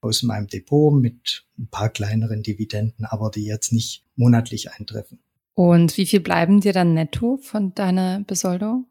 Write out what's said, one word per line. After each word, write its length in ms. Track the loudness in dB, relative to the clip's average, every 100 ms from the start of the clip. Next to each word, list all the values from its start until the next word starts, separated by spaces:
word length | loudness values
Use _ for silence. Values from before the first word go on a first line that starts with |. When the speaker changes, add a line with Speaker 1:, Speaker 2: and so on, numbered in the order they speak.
Speaker 1:
aus 220 | -2 -2
meinem 240 | -2 -4 -8
Depot 440 | -10 -2 2 4
mit 540 | 4 2 -2 -10 -10 _ -16
ein 100 | -12
paar 200 | -2 -2
kleineren 520 | -2 -2 -2 -2 -4
Dividenden, 640 | -6 -6 -6 -4 -4 -4 -8
aber 240 | -4 -4
die 160 | -4 -6
jetzt 260 | -6 -2
nicht 320 | -2 -2 -12 _ 2
monatlich 560 | 4 4 2 -8 -12
eintreffen. 480 | -16 -14 -12 -14 -20 _ _ _
Speaker 2:
Und 420 | 2 4 6 4 2
wie 100 | 0
viel 120 | 0
bleiben 420 | 2 0 4 4
dir 120 | 4
dann 220 | 2 2 2
netto 420 | -2 -4 -4 -4
von 380 | -6 -6 -6 -4
deiner 460 | -2 0 -2 -4
Besoldung? 680 | -6 -4 -4 -2 -2 -4 -6